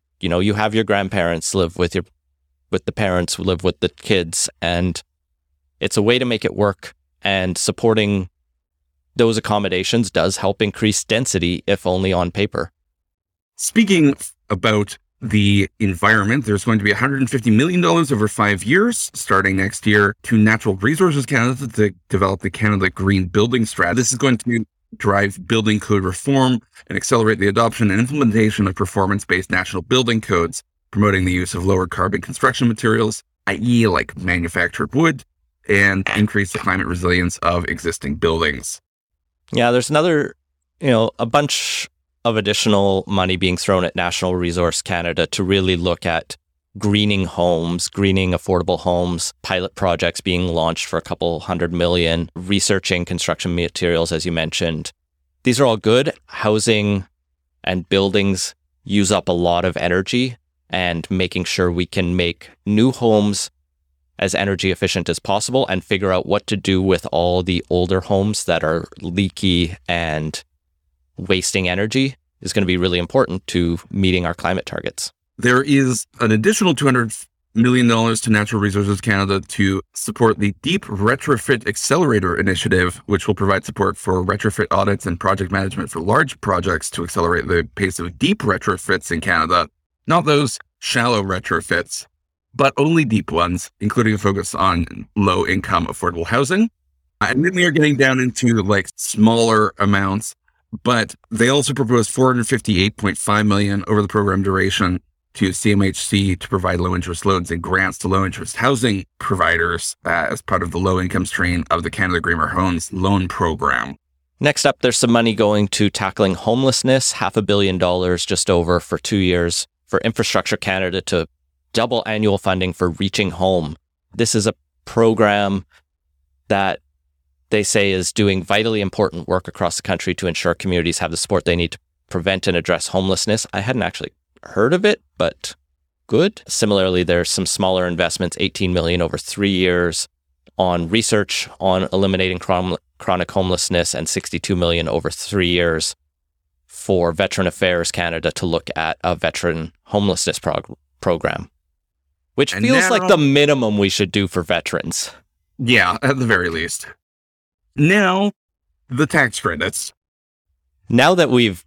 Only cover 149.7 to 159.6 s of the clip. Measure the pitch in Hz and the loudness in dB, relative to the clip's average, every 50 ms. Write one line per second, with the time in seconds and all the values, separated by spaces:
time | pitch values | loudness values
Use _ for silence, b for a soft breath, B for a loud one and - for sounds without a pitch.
149.7 | - _ _ - - 104 101 98 87 - - - - - - 80 76 - - - | -14 _ _ -2 0 0 2 2 0 0 -2 -4 -4 -4 -4 -4 -4 -4 -6 -10
150.7 | - - _ _ _ _ - 95 87 82 - 78 76 - 87 - _ _ _ _ | -14 -20 _ _ _ _ -2 -2 -2 0 -2 -4 -4 -6 -10 -14 _ _ _ _
151.7 | _ _ _ _ _ _ _ _ _ _ _ _ _ - 143 147 - - 220 240 | _ _ _ _ _ _ _ _ _ _ _ _ _ -2 0 0 0 0 2 2
152.7 | 262 - 185 185 240 202 185 185 196 160 147 139 139 143 147 147 143 131 120 107 | 4 4 4 2 2 2 4 4 4 4 4 4 4 6 4 4 4 2 2 2
153.7 | 104 104 101 95 - - 104 87 - 104 98 95 - 95 82 - 90 82 - - | 2 2 2 2 2 0 0 0 0 0 0 0 -2 -2 -2 0 0 -2 -2 -2
154.7 | - - - 82 82 - - - - - _ _ _ _ _ _ _ - 135 117 | -4 -4 -4 -4 -6 -6 -8 -8 -12 -18 _ _ _ _ _ _ _ -4 0 4
155.7 | 123 110 90 90 90 - - 131 139 131 127 113 107 92 87 85 82 82 82 82 | 4 4 4 4 2 0 0 0 0 0 2 2 2 2 2 0 -2 -4 -6 -6
156.7 | - - - - - _ _ _ _ _ _ _ _ _ _ _ _ _ _ _ | -8 -10 -12 -16 -20 _ _ _ _ _ _ _ _ _ _ _ _ _ _ _
157.7 | - - 147 165 190 214 202 185 185 190 202 202 - _ _ _ _ _ _ _ | -2 2 2 4 4 4 4 2 2 2 0 -2 -2 _ _ _ _ _ _ _
158.7 | _ _ _ - 127 127 156 147 - 156 135 113 - - - 98 82 73 | _ _ _ -6 -2 -2 0 0 2 2 0 0 -2 -4 -4 -4 -4 -2